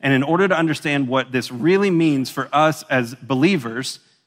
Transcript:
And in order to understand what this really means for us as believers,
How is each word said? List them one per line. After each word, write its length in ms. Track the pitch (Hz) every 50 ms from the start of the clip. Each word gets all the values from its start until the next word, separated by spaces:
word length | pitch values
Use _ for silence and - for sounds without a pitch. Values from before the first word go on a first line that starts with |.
And 120 | - 139 139
in 100 | 131 143
order 240 | 139 165 175 196
to 100 | 190 185
understand 520 | 160 165 165 - - - 156 143 143 139 120
what 240 | 127 131 123 131 127
this 180 | 127 113 -
really 400 | 127 120 135 165 190 196 202 202
means 400 | 180 165 170 160 143 135 127 -
for 180 | - 143 131 - -
us 320 | 147 156 160 156 - -
as 320 | - 143 127 120 117 -
believers, 800 | - - 113 135 127 143 185 196 160 120 113 113 123 131 - - - _ _ _ _ _